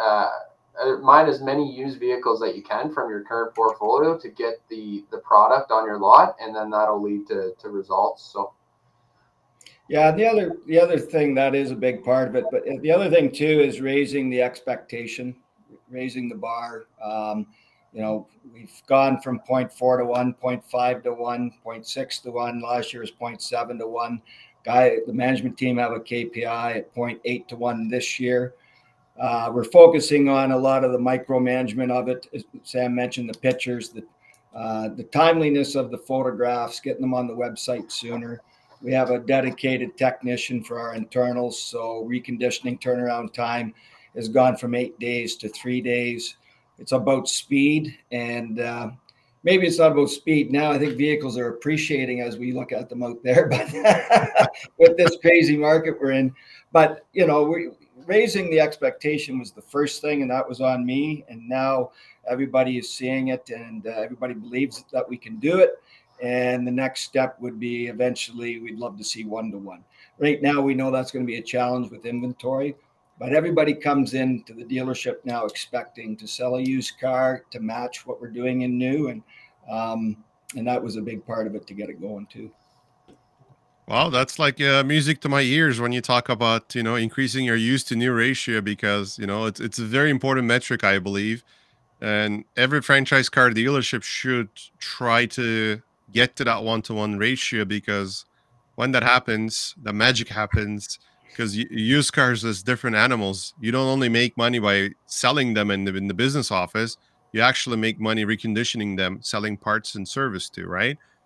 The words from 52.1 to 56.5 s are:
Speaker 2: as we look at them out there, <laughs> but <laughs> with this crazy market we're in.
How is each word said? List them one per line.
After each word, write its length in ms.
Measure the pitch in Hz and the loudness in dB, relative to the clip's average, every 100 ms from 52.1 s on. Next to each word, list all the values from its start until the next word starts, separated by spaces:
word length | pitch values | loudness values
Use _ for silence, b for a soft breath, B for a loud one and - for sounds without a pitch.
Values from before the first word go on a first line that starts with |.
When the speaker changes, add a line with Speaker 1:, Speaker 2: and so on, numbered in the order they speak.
| 123 | -4
Speaker 2:
as 180 | 120 110 | -6 -6
we 140 | 123 | -6
look 180 | 127 120 | -6 -6
at 180 | 127 120 | -8 -8
them 140 | 123 | -8
out 180 | 123 117 | -8 -4
there, 240 | 127 127 - | 4 6 6
<laughs> 20 | |
but 180 | - - | 4 -2
<laughs> 1080 | 480 214 - - 233 - - - - - - | 2 4 6 6 4 6 4 4 2 -10 10
with 180 | 165 170 | 10 10
this 200 | 170 170 | 6 6
crazy 360 | 170 170 147 151 | 6 8 8 4
market 440 | 147 160 160 - | 4 4 2 -2
we're 120 | 139 | 0
in. 200 | 135 131 b b | 2 0 b b